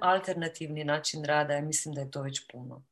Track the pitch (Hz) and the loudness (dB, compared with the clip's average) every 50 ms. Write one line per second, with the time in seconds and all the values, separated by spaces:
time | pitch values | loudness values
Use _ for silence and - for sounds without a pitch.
0 | - 180 185 190 190 - 180 165 165 160 165 - 160 151 151 151 151 147 147 151 | 4 4 4 4 4 0 -2 -2 -2 -2 -4 -6 -6 -6 -4 -2 0 2 2 2
1 | 151 - - 156 151 143 151 151 151 147 147 143 151 151 156 - - 160 147 139 | 2 -2 -4 -2 2 4 4 4 4 4 2 0 0 0 0 0 -2 -2 -4 -6
2 | 139 135 - - 135 139 135 - - - - 123 123 123 127 131 - _ | -6 -6 -6 -6 -4 -4 -6 -6 -8 -10 -14 -12 -12 -12 -12 -14 -16 _